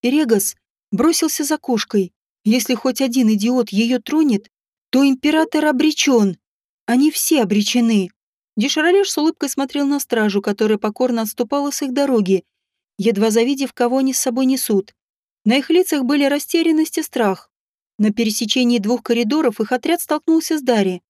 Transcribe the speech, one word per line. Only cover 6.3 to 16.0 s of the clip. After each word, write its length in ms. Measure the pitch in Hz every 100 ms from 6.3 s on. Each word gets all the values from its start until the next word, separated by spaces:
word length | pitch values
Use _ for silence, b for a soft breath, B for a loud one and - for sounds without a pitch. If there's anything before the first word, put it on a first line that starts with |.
| 175 _ _ _ _ -
Они 260 | 247 302
все 320 | - - 311
обречены. 680 | 202 202 208 247 233 214 180 _ _ _ _ -
Деширалеш 520 | 254 311 311 381 392
с 80 | -
улыбкой 300 | 311 330 285
смотрел 400 | - 269 285 277
на 140 | 285
стражу, 400 | - 226 214 196
которая 360 | 202 202 214 214
покорно 440 | 214 208 254 233
отступала 500 | 214 - 240 285 285
с 100 | -
их 120 | 277
дороги, 500 | 254 277 240 185 190 _ _ _ _ _ -
едва 320 | 202 196 220
завидев, 420 | 220 240 277 262
кого 260 | - 240 262
они 140 | 269
с 60 | 254
собой 260 | - 240 262
несут. 480 | 262 - 202 196 _ _ _ _ _ 214
На 120 | 262
их 120 | 269
лицах 340 | 330 370 302